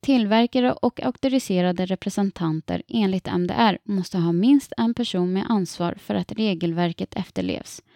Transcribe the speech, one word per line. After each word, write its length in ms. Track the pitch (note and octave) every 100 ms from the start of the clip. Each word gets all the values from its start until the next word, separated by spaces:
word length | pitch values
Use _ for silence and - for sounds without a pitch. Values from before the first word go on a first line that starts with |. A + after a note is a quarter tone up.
Tillverkare 720 | - C4+ G#3 A3 A#3+ C4 B3
och 300 | - A#3+ -
auktoriserade 800 | B3+ - C4+ C4 - F#3 F3+ F3+ F#3
representanter 960 | F#3+ - G3 G3 - E3 D#3 - - -
enligt 400 | A#3 G3+ F#3 -
M 200 | F3 F3
D 60 | -
R 200 | A3+ F3+
måste 340 | - G3 F3+ F#3
ha 140 | E3+
minst 420 | E3+ A3 C#4 - -
en 160 | A3+
person 400 | A#3 A#3+ F#3 F3+
med 120 | F#3+ -
ansvar 440 | A3 F3 - F3 G3+
för 180 | - G#3
att 160 | F3+
regelverket 840 | G#3+ A3 E3+ E3+ E3 F3 E3+ F#3+ -
efterlevs, 680 | F3+ - F#3 - - - _